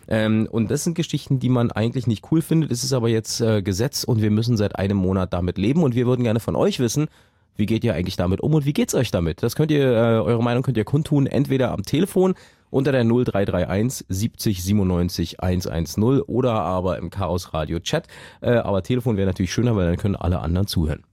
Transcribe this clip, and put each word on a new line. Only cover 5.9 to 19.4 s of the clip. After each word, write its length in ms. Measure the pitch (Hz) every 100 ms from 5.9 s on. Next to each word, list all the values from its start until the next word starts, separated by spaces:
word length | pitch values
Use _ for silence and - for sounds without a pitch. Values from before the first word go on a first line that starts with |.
| 120
wir 120 | 123
würden 160 | 127
gerne 160 | 120 110
von 160 | - 85
euch 240 | 190 196
wissen, 280 | 120 139 151 _ _ _ _ -
wie 80 | 104
geht 180 | 113
ihr 100 | 120
eigentlich 220 | 85 90 -
damit 240 | 90 95
um 140 | -
und 120 | 151 139
wie 60 |
geht's 240 | 151 240 185
euch 160 | 123
damit? 320 | 95 82 78
Das 120 | 117 -
könnt 140 | 156
ihr, 140 | 151 135
äh, 280 | 113 117 113
eure 200 | 92 117
Meinung 220 | 120 120
könnt 140 | 131 113
ihr 80 | 104
kundtun, 420 | 143 156 143 139
entweder 440 | - 139 135 123
am 100 | 78
Telefon 520 | 98 143 190 190 185 180 - _ _
unter 240 | 131 139
der 100 | 131
null 220 | 113 120 123
drei 180 | 98
drei 240 | 98 92 87
eins 380 | 95 120 - -
siebzig 560 | 95 113 - 117 95
siebenundneunzig 760 | 90 104 95 90 90 - 85 -
eins 260 | 92 90 -
eins 300 | 73 80 -
null 240 | 110 135 -
oder 280 | 113 127 110
aber 360 | 85 92 92 78
im 120 | 85
Chaos 440 | - 90 90 -
Radio 260 | 80 76 82
Chat. 280 | - 156 - - - -
Äh, 120 | -
aber 280 | 120 - 98
Telefon 360 | - 123 127 104
wäre 100 | 98
natürlich 240 | 90